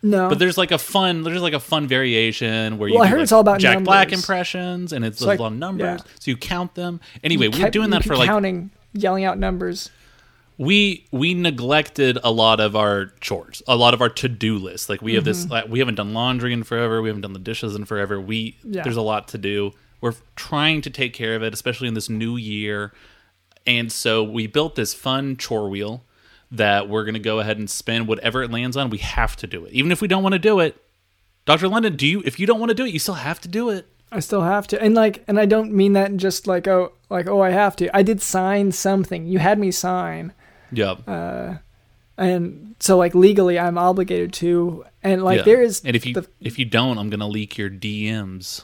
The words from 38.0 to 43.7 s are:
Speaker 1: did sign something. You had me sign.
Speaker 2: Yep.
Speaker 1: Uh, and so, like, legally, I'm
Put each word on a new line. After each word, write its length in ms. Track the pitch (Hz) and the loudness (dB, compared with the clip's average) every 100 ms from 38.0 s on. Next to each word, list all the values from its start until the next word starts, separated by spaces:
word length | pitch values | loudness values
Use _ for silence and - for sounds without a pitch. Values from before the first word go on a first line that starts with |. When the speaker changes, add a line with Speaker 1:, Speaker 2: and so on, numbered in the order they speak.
Speaker 1:
did 180 | 196 208 | 2 2
sign 500 | - 190 185 202 202 | -2 -2 0 2 0
something. 540 | - 190 196 185 175 165 | 0 0 0 0 -4 -2
You 140 | 185 | 2
had 180 | 165 208 | 4 4
me 140 | 196 | 2
sign. 600 | 180 180 185 175 160 170 - _ _ _ | -2 -2 -2 -4 -8 -12 -16 _ _ _
Speaker 2:
Yep. 340 | 117 101 92 120 | -2 -2 -2 -8
Speaker 1:
Uh, 460 | 85 85 62 62 170 - _ _ _ _ - | -8 -6 -8 -10 -12 -16 _ _ _ _ -4
and 580 | 185 180 175 151 214 226 | 0 0 -2 -8 -20 -6
so, 180 | - 185 | 4 4
like, 180 | 175 175 | 6 8
legally, 420 | 190 202 185 175 | 6 8 4 2
I'm 200 | 175 | 0